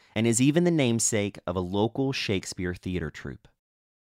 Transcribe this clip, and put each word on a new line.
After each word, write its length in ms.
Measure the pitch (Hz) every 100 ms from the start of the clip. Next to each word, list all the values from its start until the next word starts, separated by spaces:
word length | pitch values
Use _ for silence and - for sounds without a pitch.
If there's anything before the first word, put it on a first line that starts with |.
| _
and 120 | 104 117
is 160 | 117
even 220 | 135 151
the 60 | 175
namesake 680 | 165 127 113 - 107 101 - -
of 100 | 90
a 40 |
local 520 | 90 101 113 - 135
Shakespeare 600 | 135 - 95 - - 90
theater 360 | 92 95 87 78
troupe. 380 | - - 65 - _ _ _ _ _